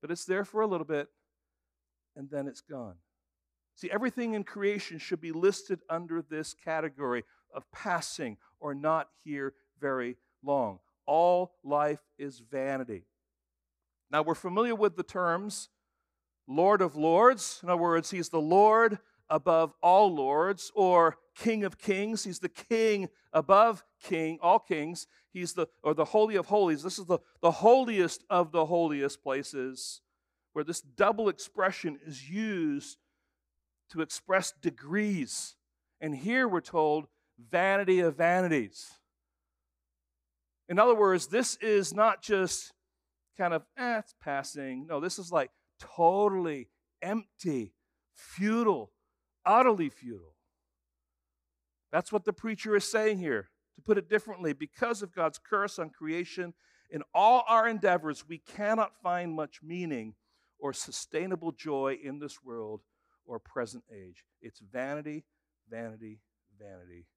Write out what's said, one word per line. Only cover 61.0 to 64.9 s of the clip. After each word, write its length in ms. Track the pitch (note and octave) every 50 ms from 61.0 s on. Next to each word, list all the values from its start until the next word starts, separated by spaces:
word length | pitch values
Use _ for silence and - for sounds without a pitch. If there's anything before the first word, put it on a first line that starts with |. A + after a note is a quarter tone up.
| - _ - D#3 F3 F#3+ F#3 E3+ E3+ E3
joy 460 | D3+ _ - D#3 D3 C3+ C3+ C3+ C3+ A#2
in 180 | - C#3 C3+ D3
this 240 | D3 C#3+ - - _
world 380 | B2+ A#2 A#2 A2 G#2+ G#2+ G#2+ _ _ _ _ _ _ _ _ _
or 140 | - B2 A2+
present 440 | _ - - C#3 A#2+ A2+ B2 A#2+ _ _
age. 320 | A#2 G2+ F#2+ F#2 F2+ _ _ _ _ _
It's 180 | - A#2 _ -
vanity, 680 | A2 F#2+ G2+ B2+ B2+ C3+